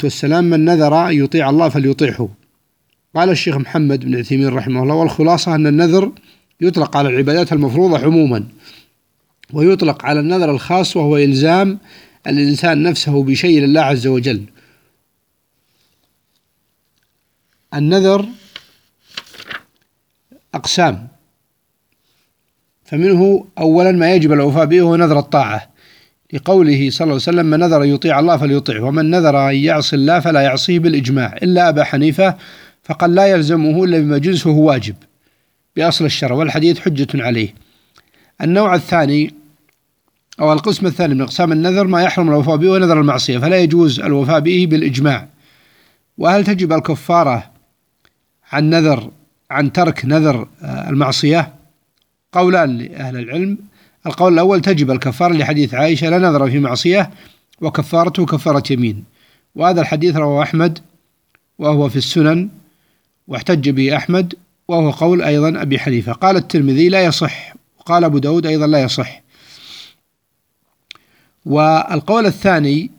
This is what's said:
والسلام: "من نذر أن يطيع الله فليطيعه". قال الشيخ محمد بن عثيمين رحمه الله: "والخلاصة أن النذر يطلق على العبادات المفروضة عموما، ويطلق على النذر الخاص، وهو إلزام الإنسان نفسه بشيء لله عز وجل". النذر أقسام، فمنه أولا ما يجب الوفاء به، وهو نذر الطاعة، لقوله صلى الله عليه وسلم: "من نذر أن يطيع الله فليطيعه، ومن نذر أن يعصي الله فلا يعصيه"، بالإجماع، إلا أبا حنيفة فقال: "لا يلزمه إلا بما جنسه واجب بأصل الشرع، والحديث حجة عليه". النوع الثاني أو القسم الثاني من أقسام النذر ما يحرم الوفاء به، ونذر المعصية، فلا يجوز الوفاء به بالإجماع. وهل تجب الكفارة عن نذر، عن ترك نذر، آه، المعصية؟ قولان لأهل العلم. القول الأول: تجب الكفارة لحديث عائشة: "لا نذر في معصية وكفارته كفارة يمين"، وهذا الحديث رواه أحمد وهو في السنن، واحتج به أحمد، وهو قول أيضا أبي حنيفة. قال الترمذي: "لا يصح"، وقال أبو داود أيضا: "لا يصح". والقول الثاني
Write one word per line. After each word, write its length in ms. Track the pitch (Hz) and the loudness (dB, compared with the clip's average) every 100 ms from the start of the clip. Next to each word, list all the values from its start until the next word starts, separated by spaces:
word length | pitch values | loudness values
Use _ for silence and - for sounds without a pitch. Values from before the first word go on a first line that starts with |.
والسلام: 400 | 143 - 143 165 | -4 -4 -2 0
"من 220 | 175 160 160 | 2 2 2
نذر 440 | 170 147 160 170 | 2 2 2 2
أن 40 | |
يطيع 360 | 143 139 160 135 | 0 0 0 0
الله 200 | 151 160 | 2 0
فليطيعه". 600 | 151 135 135 143 - 104 104 _ _ _ _ _ _ _ 160 | 0 0 0 -2 -4 -8 -10 _ _ _ _ _ _ _ -2
قال 140 | 180 | 0
الشيخ 260 | 170 180 139 | 0 -2 -4
محمد 500 | 120 165 147 135 127 | -4 -2 0 -2 -2
بن 100 | 123 | -6
عثيمين 320 | 117 135 139 | -2 -2 0
رحمه 360 | 127 135 127 | -2 -4 -2
الله: 120 | 135 156 | 0 0
"والخلاصة 600 | 165 - 160 170 175 156 | -2 0 0 0 0 0
أن 120 | 151 | 2
النذر 440 | 147 170 185 196 - _ _ _ - | 2 2 2 0 -6 _ _ _ -6
يطلق 360 | 175 165 143 143 | -2 -2 -2 -2
على 120 | 143 | 0
العبادات 440 | 123 139 160 175 | 0 0 0 0
المفروضة 440 | 151 139 131 185 151 | -2 0 0 0 2
عموما، 460 | 143 165 147 113 113 - - - _ _ _ _ _ _ _ | 2 2 2 0 -6 -14 -20 -20 _ _ _ _ _ _ _
ويطلق 520 | 151 170 190 160 - 127 | 0 2 2 0 -2 -2
على 140 | 147 | -2
النذر 320 | 151 185 160 | 0 0 0
الخاص، 460 | 135 - 180 170 180 | -2 -2 -2 -2 -2
وهو 200 | 147 147 | 0 2
إلزام 640 | 143 135 156 180 196 196 - - _ _ - | 2 2 2 2 0 -2 -10 -20 _ _ -4
الإنسان 560 | 143 143 147 175 147 | 0 0 0 0 0
نفسه 400 | 170 147 151 143 | 0 -2 -2 0
بشيء 380 | 135 127 175 156 | 0 0 2 2
لله 200 | 139 156 | 4 2
عز 260 | 139 135 131 | 2 0 0
وجل". 360 | 131 131 104 104 _ _ _ _ _ _ _ _ _ _ _ _ _ _ _ _ _ _ _ _ _ _ _ _ _ _ _ _ _ _ _ _ | 0 -2 -4 -8 _ _ _ _ _ _ _ _ _ _ _ _ _ _ _ _ _ _ _ _ _ _ _ _ _ _ _ _ _ _ _ _
النذر 560 | 143 147 190 190 202 208 247 _ - _ _ _ _ _ - - - - - _ _ _ _ _ _ _ _ _ | -4 0 2 2 2 -2 -12 _ -20 _ _ _ _ _ -20 -20 -20 -18 -18 _ _ _ _ _ _ _ _ _
أقسام، 540 | 147 - - 160 95 117 _ _ _ _ _ _ _ _ _ _ _ _ _ _ _ _ _ - | -10 -4 0 0 -2 -10 _ _ _ _ _ _ _ _ _ _ _ _ _ _ _ _ _ -8
فمنه 600 | 151 185 175 196 196 - - | -2 2 4 4 2 -2 -4
أولا 340 | 160 165 185 | 2 4 4
ما 220 | 180 165 | 2 2
يجب 180 | 185 151 | 2 2
الوفاء 340 | 147 143 147 151 | 2 2 0 2
به، 160 | 180 | 4
وهو 140 | 170 170 | 4 2
نذر 240 | 165 151 | 2 2
الطاعة، 500 | 139 147 110 107 - _ _ _ _ _ _ | 0 0 0 -4 -10 _ _ _ _ _ _
لقوله 560 | 143 180 190 156 135 139 | -8 2 4 4 2 0
صلى 160 | - 160 | -2 -2
الله 80 | |
عليه 0 | |
وسلم: 320 | 135 175 175 160 | -2 0 0 2
"من 140 | 156 | 2
نذر 240 | 175 156 | 2 2
أن 60 | 143 | 2
يطيع 300 | 139 165 143 | 0 0 2
الله 180 | 165 151 | 2 2
فليطيعه، 460 | 143 139 - 107 | 0 0 -2 -4
ومن 260 | 123 156 156 | -4 -2 0
نذر 400 | 175 156 139 139 | 2 2 2 0
أن 60 | 139 | 0
يعصي 400 | 151 156 143 143 | 0 0 -2 0
الله 240 | 143 175 | 2 2
فلا 220 | 165 151 | 2 2
يعصيه"، 380 | 139 131 - 175 | 2 0 0 0
بالإجماع، 580 | 165 147 123 135 113 - | 2 0 0 -2 -4 -4
إلا 260 | 180 175 175 | 0 2 2
أبا 140 | 147 | 2
حنيفة 520 | 139 135 156 151 190 185 - - - _ | 0 0 0 2 0 -2 -12 -20 -20 _
فقال: 320 | - 156 175 180 | -12 -2 0 4
"لا 120 | 196 | 4
يلزمه 560 | 180 151 165 156 160 | 2 2 0 0 0
إلا 160 | 185 165 | 2 2
بما 180 | 147 143 | 0 0
جنسه 320 | 165 180 165 | 0 0 2
واجب 460 | 151 156 131 104 98 _ _ _ _ _ _ _ - | 4 4 2 -2 -12 _ _ _ _ _ _ _ -4
بأصل 300 | 165 - 151 | -2 0 -2
الشرع، 300 | - 135 131 | -2 -2 -2
والحديث 440 | 160 160 165 170 | -2 0 0 0
حجة 280 | 185 139 139 135 | -2 -2 -4 -6
عليه". 300 | 117 120 104 - _ _ _ _ _ _ _ - | -4 -4 -4 -8 _ _ _ _ _ _ _ -6
النوع 340 | 160 190 214 175 | -2 0 2 0
الثاني 580 | - 175 151 147 156 - _ _ _ _ _ _ _ _ _ - | 0 0 0 0 -2 -6 _ _ _ _ _ _ _ _ _ -4
أو 140 | 151 | 0
القسم 320 | 156 214 170 185 | 0 -2 -2 -2
الثاني 300 | 143 165 131 | -2 -2 -2
من 60 | |
أقسام 300 | 127 - 175 | -4 -2 -2
النذر 360 | 156 175 190 190 | 0 0 0 0
ما 140 | 175 | 2
يحرم 280 | 175 - 156 | 0 0 0
الوفاء 260 | 147 143 151 | 2 0 0
به، 140 | 185 | 2
ونذر 300 | 190 175 156 | 2 2 2
المعصية، 380 | 147 127 - 123 | 2 0 -2 -2
فلا 220 | 147 185 | 0 2
يجوز 400 | 165 170 160 120 | 2 4 2 0
الوفاء 400 | - 139 135 160 | -2 -2 0 0
به 280 | 160 180 180 | 0 0 0
بالإجماع. 580 | 156 156 127 147 120 - _ _ _ _ _ _ _ _ - | 0 -2 0 0 -2 -6 _ _ _ _ _ _ _ _ -4
وهل 260 | 165 202 | 0 2
تجب 300 | 202 190 175 | 0 0 0
الكفارة 760 | 160 160 151 - 170 147 117 - _ _ _ _ _ _ _ _ _ _ | -2 -2 -6 -2 0 2 -2 -6 _ _ _ _ _ _ _ _ _ _
عن 180 | 139 156 | -2 0
نذر، 420 | 160 156 131 107 - _ _ - | 2 2 0 -4 -16 _ _ -10
عن 200 | 135 147 | -4 -2
ترك 340 | - 165 - 127 | 0 -2 -2 -2
نذر، 420 | 156 156 123 - _ | 0 2 -2 -6 _
آه، 280 | 143 131 - | -12 -10 -4
المعصية؟ 640 | 139 139 131 147 165 - - _ _ _ _ _ _ _ | -2 -2 0 0 0 -2 -10 _ _ _ _ _ _ _
قولان 460 | 180 180 180 147 120 | -2 2 2 0 -2
لأهل 400 | 120 - 131 123 | -8 -12 -12 -10
العلم. 400 | 117 156 190 202 - _ _ _ 156 | -8 -6 -6 -6 -12 _ _ _ -10
القول 280 | - 185 | 0 2
الأول: 280 | 165 180 190 | 4 4 2
تجب 300 | 185 165 135 | 0 0 0
الكفارة 420 | 120 135 123 175 | -2 -4 -2 0
لحديث 400 | 160 135 151 135 | 0 0 0 -2
عائشة: 360 | 123 156 143 160 | 0 0 0 0
"لا 80 | 175 | 0
نذر 340 | 180 147 135 | 2 2 0
في 80 | 143 | 0
معصية 520 | 139 123 170 196 165 - - _ _ - | -2 -2 0 0 -2 -8 -20 _ _ -10
وكفارته 640 | 156 160 - 170 170 165 160 | -6 -6 -2 0 0 0 -2
كفارة 380 | 151 165 143 131 | -2 -2 -2 -2
يمين"، 300 | 127 117 101 - _ _ _ _ - | -2 -2 -4 -12 _ _ _ _ -2
وهذا 260 | 170 175 | 0 0
الحديث 340 | - 156 175 156 | 0 -2 0 0
رواه 280 | 147 143 | 0 0
أحمد 360 | 151 160 170 160 - _ _ _ _ _ _ - | -2 0 -2 -2 -14 _ _ _ _ _ _ -6
وهو 300 | 151 147 143 | -2 0 0
في 60 | 131 | -2
السنن، 540 | - 175 151 170 196 - _ _ _ _ _ _ - | -2 0 2 0 -4 -10 _ _ _ _ _ _ -14
واحتج 420 | 123 - 170 139 | -8 -2 0 0
به 260 | 135 135 151 | 0 0 -2
أحمد، 380 | - 180 180 - _ _ - | -2 -2 -2 -8 _ _ -6
وهو 220 | 170 156 | -2 -2
قول 320 | 139 165 180 | 0 0 0
أيضا 400 | 151 147 156 160 | 0 0 0 -2
أبي 180 | 135 135 | -4 -4
حنيفة. 320 | 143 120 101 | -2 -4 -4
قال 240 | 117 190 190 | -2 0 0
الترمذي: 540 | - 165 139 131 180 | 0 0 0 2 2
"لا 160 | 190 175 | 2 0
يصح"، 480 | - 156 - - - _ _ | 0 -4 -6 -16 -20 _ _
وقال 240 | - 175 | -2 0
أبو 140 | 165 143 | 2 0
داود 280 | 143 170 156 | 0 0 0
أيضا: 220 | 156 151 | 0 2
"لا 160 | 151 | 2
يصح". 380 | 127 139 120 - _ _ - - - - - _ _ _ _ _ _ _ _ _ - - _ _ _ _ - | 0 -4 -8 -12 _ _ -20 -20 -20 -20 -20 _ _ _ _ _ _ _ _ _ -20 -20 _ _ _ _ -4
والقول 800 | 147 156 160 - 156 - 226 202 | 0 2 0 -2 -4 -2 0 0
الثاني 640 | - 190 170 147 147 180 | 0 0 0 0 -2 -4